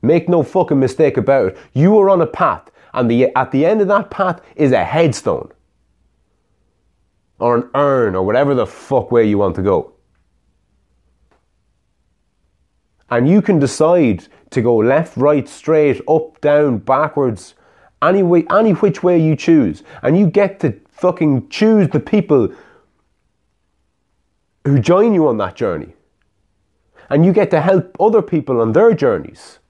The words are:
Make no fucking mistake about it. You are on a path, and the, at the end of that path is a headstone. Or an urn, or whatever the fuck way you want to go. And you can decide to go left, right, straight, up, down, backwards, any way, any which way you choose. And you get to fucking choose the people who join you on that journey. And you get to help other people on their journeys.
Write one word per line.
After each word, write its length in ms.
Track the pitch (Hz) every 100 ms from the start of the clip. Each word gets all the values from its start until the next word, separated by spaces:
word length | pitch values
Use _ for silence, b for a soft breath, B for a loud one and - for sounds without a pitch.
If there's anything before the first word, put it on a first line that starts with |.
Make 260 | 127 165 165
no 160 | 175
fucking 380 | 143 190 175 143
mistake 380 | 131 - 151 127
about 300 | 113 135 95
it. 100 | - B
You 240 | 127 170 214
are 100 | 196
on 140 | 190
a 40 | 165
path, 440 | - 165 87 _ b b
and 160 | - 123
the, 260 | 117 123 135
at 140 | 127
the 160 | 135 160
end 160 | 214
of 60 | 196
that 220 | 202 -
path 300 | - 185 170 b -
is 160 | 143
a 120 | 120
headstone. 680 | 85 143 165 113 - 76 - _ _ _ _ _ _ _ _ _ _ _ _ _ _ _ _ _ _ _
Or 180 | 117 120
an 140 | 127
urn, 400 | 135 143 135 113
or 80 | 92
whatever 320 | 95 113 143
the 120 | 127 104
fuck 440 | - - 135 -
way 160 | 120 110
you 120 | 104
want 160 | 101
to 80 | 87
go. 300 | 95 90 - _ _ _ _ _ _ _ _ _ _ _ _ _ _ _ _ _ _ _ _ _ _ _ _ _ _ _ _ _ _ _ _
And 200 | 120 131
you 120 | 202
can 180 | - 175
decide 680 | 139 - 156 175 135 95 - b b
to 100 | -
go 160 | 117 117
left, 400 | 113 139 160 -
right, 320 | 139 151 127
straight, 540 | - - 156 151 127 -
up, 320 | 160 160 _
down, 360 | - 147 151 117
backwards, 760 | - 131 151 147 135 110 - _ b b b _
any 200 | 151 190
way, 220 | 180 175 165
any 220 | 196 220
which 300 | 180 208 -
way 160 | 180 175
you 180 | 160 147
choose. 460 | - 165 110 76 - B
And 160 | 123 165
you 80 | 202
get 340 | 202 196 196
to 180 | 151 104 _
fucking 580 | _ 180 170 156 131 -
choose 400 | - 214 220 170
the 120 | 156
people 520 | - 208 - 143 98 B B B B _ _ _ _ _ _ _ _ _ _ _ _ _ _ _ _ _ -
who 120 | 139
join 360 | 113 180 226
you 120 | 196 151
on 120 | 113
that 180 | 95 -
journey. 380 | 110 80 - - _ _ _ _ _ _ _ _ _ b b
And 160 | 143
you 80 | 175
get 180 | 190 196
to 100 | 160
help 340 | 160 190 - -
other 220 | 202 220
people 400 | - 165 135 123
on 120 | 113
their 200 | 117 226
journeys. 680 | 190 135 95 - - - - _